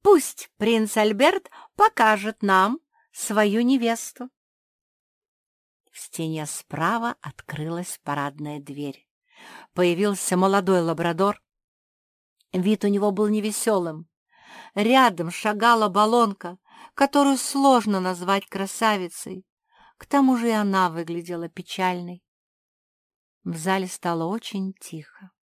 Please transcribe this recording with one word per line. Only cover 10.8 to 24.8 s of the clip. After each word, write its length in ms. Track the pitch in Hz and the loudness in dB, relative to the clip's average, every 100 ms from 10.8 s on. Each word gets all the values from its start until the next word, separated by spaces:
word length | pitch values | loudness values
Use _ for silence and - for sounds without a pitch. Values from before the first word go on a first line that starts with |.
лабрадор. 600 | 170 160 170 165 196 208 _ _ _ _ _ _ _ _ _ _ _ | 2 -2 -2 0 0 -2 _ _ _ _ _ _ _ _ _ _ _
Вид 300 | 180 185 214 | -2 0 0
у 40 | 208 | 2
него 220 | 202 208 | 0 0
был 180 | 196 208 | 0 0
невесёлым. 800 | 214 208 208 - 208 170 156 165 _ _ _ - - - | 0 -2 -4 0 0 -2 -8 -14 _ _ _ -20 -20 -12
Рядом 560 | - 214 262 247 170 170 | -2 2 4 4 2 -6
шагала 600 | - 220 208 226 233 214 | -4 -4 0 4 4 2
баллонка, 680 | 185 214 240 226 202 175 185 _ - - | 2 2 4 2 -2 -12 -14 _ -20 -20
которую 420 | - 277 285 285 269 | 0 2 4 4 2
сложно 640 | - 277 277 254 214 196 | -2 2 4 4 4 -2
назвать 460 | 185 180 180 196 - | -2 -4 -2 -2 -2
красавицей. 1000 | 190 196 - 226 208 180 - - 185 _ _ _ _ _ _ | -8 -8 -2 0 0 -4 -10 -14 -14 _ _ _ _ _ _
К 80 | - | -2
тому 320 | 277 269 247 | 2 4 2
же 100 | 233 | 0
и 40 | |
она 360 | 220 208 196 180 | 0 0 0 0
выглядела 640 | 165 165 170 170 175 165 | -2 -6 -8 -8 -8 -8
печальной. 720 | - 180 - 185 180 175 175 _ _ _ _ _ _ _ _ _ _ _ _ | -12 -14 -4 -4 -4 -8 -16 _ _ _ _ _ _ _ _ _ _ _ _
В 140 | 180 165 | -12 -8
зале 280 | 165 190 180 | -4 -4 -4
стало 380 | - 175 170 | -8 -6 -4
очень 480 | 165 220 - 196 190 | -4 -6 -8 -8 -8
тихо. 580 | 190 | -10